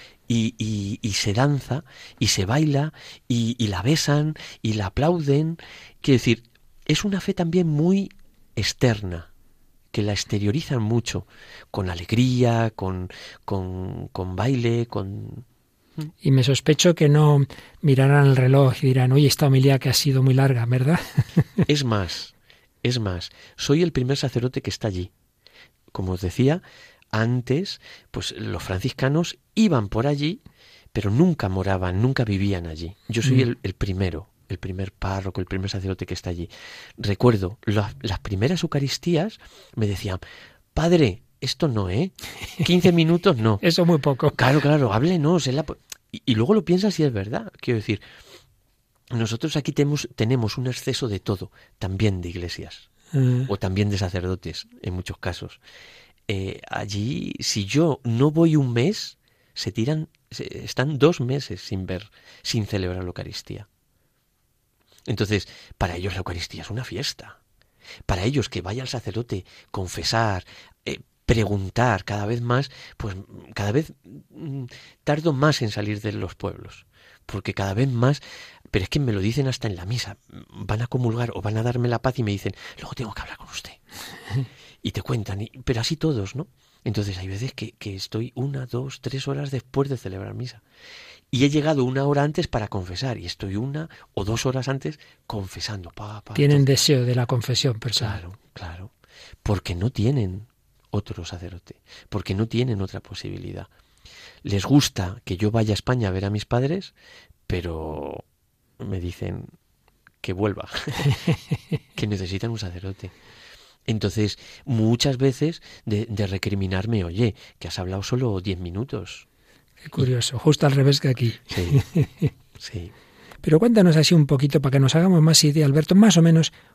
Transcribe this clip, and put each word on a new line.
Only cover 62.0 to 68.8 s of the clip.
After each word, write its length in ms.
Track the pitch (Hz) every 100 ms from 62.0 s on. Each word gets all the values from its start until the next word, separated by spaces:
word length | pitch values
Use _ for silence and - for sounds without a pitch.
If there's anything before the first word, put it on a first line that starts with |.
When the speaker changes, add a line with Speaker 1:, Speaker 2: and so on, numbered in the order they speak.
| - _ - -
Speaker 1:
sin 240 | - 120 104
celebrar 320 | 104 90 92
la 60 | 90
Eucaristía. 600 | 90 98 - - 101 104 _ _ _ _ _ _ _ _ _ _ _ _ _ -
Entonces, 420 | 113 101 104 - - - -
para 180 | 92 87
ellos 180 | 98
la 60 | 92
Eucaristía 420 | 92 87 - 90
es 80 | 80
una 140 | 107
fiesta. 560 | 127 90 139 - - - _ _ _ _ - - -
Para 180 | 92
ellos 260 | 101 143 104
que 120 | -
vaya 220 | 90 113